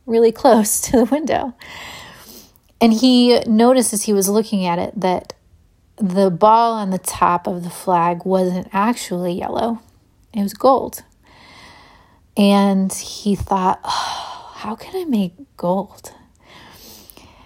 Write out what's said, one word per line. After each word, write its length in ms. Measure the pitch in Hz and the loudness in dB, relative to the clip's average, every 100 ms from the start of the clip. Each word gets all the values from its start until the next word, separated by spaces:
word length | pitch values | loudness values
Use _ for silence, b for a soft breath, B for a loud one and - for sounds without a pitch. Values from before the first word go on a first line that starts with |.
really 280 | - 226 233 | -2 2 2
close 480 | 226 269 226 214 - | 2 2 2 2 -4
<laughs> 20 | |
to 100 | - | 0
the 120 | 254 226 | 0 2
window. 480 | 285 311 - 262 - B B B B B B B B B B _ _ | 0 -2 -4 -4 -12 B B B B B B B B B B _ _
And 120 | 233 | 2
he 480 | 220 254 247 240 240 - | 4 4 4 6 4 2
noticed 480 | 214 233 262 233 | 4 4 4 2
as 80 | 208 | -2
he 100 | - | 0
was 160 | 202 190 | 0 2
looking 380 | 208 220 202 180 | 0 0 -2 -2
at 120 | 170 | -2
it 140 | - 208 | -4 -4
that 320 | 185 180 - - _ _ _ _ _ - | -2 -2 -6 -20 _ _ _ _ _ -6
the 340 | 196 180 196 | -2 2 0
ball 440 | 170 214 226 233 | 4 4 6 2
on 160 | 226 196 | -2 -4
the 80 | 185 | -6
top 480 | - - 180 175 208 | -6 -2 0 0 -4
of 180 | 180 | -8
the 60 | 175 | -10
flag 540 | - - 180 170 175 | -10 -2 0 0 -2
wasn't 440 | 185 190 185 180 - | -2 0 0 -4 -6
actually 600 | 196 214 247 - 180 180 | -2 -2 -2 -6 -6 -4
yellow. 480 | 180 - - 226 226 _ _ _ _ _ | -6 -6 -4 -4 -6 _ _ _ _ _
It 80 | 214 | -6
was 120 | 202 | -6
gold. 480 | - 262 269 - - - _ B B B B B B B B B B B - | 0 2 2 0 -12 -20 _ B B B B B B B B B B B 0
And 560 | 202 202 202 196 190 | 4 4 4 2 0
he 420 | - - - 208 | -4 -12 -8 -4
thought, 460 | 196 - 190 185 - | -4 -2 0 0 -2
"Oh, 720 | - - - - - - - - | -4 -4 -4 -8 -12 -16 -18 -14
how 200 | 214 226 | -12 -12
can 180 | - | -10
I 100 | 381 | -10
make 300 | 349 226 185 - 285 _ | -2 -2 -2 -6 -20 _
gold?" 560 | 175 190 190 - - - _ _ B B B B B B B B B B | -4 -2 -4 -14 -20 -20 _ _ B B B B B B B B B B